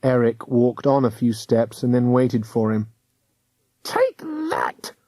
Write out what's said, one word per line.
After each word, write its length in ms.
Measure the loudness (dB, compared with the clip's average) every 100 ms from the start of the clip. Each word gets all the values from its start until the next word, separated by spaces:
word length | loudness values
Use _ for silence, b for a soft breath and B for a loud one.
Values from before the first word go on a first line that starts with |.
Eric 440 | 2 2 2 -2 -2
walked 400 | 2 2 2 2
on 180 | 2
a 60 | 2
few 220 | 0 -2
steps 500 | -2 0 0 0 -4
and 100 | 0
then 180 | 2 2
waited 340 | 2 2 -2
for 260 | -4 -2 -2
him. 160 | -2 -6 _ _ _ _ _ _ _ _ _
Take 340 | -6 -2 -2 -2
that! 760 | -12 -8 -6 -4 -6 -8 -18 -18